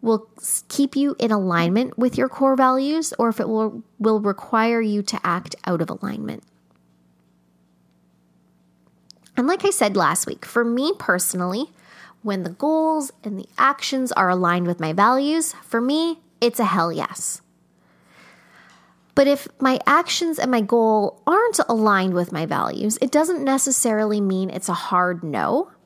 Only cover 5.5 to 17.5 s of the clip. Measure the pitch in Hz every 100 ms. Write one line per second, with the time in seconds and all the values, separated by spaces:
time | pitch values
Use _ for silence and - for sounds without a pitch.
5.5 | - - 175 165 - 202 202 214 - _
6.5 | _ _ _ _ _ _ _ _ _ _
7.5 | _ _ _ _ _ _ _ _ _ _
8.5 | _ _ _ _ _ _ - _ - 254
9.5 | 370 403 381 214 196 160 175 - - -
10.5 | - 240 240 294 403 - 180 - 185 180
11.5 | 196 294 _ _ - - _ 214 196 175
12.5 | 175 285 320 320 320 269 - 214 190 -
13.5 | - 269 277 - 269 254 - 190 180 180
14.5 | 180 175 175 160 165 208 262 285 320 320
15.5 | - - 233 247 302 330 320 _ _ 240
16.5 | 226 214 185 170 165 - - - - _